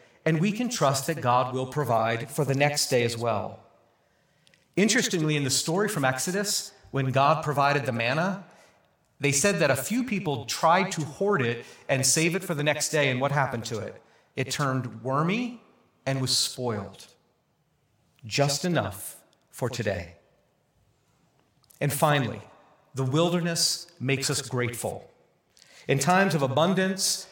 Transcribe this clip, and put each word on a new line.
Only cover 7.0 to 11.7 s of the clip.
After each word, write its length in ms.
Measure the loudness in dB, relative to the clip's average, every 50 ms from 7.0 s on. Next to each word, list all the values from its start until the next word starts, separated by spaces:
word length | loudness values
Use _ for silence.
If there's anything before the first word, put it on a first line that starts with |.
| 0 2
God 300 | 4 4 4 4 4 2
provided 440 | 0 -2 0 2 2 2 2 2 0
the 60 | -2
manna, 520 | -2 0 0 0 0 0 0 -2 -2 -6 -8 -14 -20 -20 -20 -20 _ _ _ _ _ _ _ _ _ -2
they 120 | 0 0
said 260 | 2 2 2 2 2 4
that 100 | 2 2
a 60 | 2
few 280 | 0 -2 -2 -2 -2 -2
people 400 | -2 -2 -4 -2 -2 -4 -4 -4
tried 480 | -6 -4 2 4 4 6 4 4 0
to 80 | -2 -4
hoard 400 | -6 -6 -4 -2 0 2 2 2
it 240 | 2 0 -2 -4 -8 -16